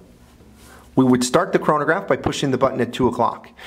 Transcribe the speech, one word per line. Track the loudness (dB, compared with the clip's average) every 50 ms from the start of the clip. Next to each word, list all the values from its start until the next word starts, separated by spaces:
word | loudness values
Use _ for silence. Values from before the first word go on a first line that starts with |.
| -20 -20 -20 _ -20 -20 -20 -20 -20 -20 -20 -20 -20 -20 -20 -20 -20 -4 0
we | 2 4
would | 4 4 2
start | 2 0 0 0 0 2
the | -2 0
chronograph | 2 2 0 0 0 0 -2 -2 0 -2
by | -2
pushing | -2 0 -4 -4 -2 -2 -2
the | 0
button | 0 0 0 0 -2
at | -4 -4 -2
two | 0 0
o'clock. | 0 2 0 -2 -2 -2 -8 -14 -20 -20 -20 -20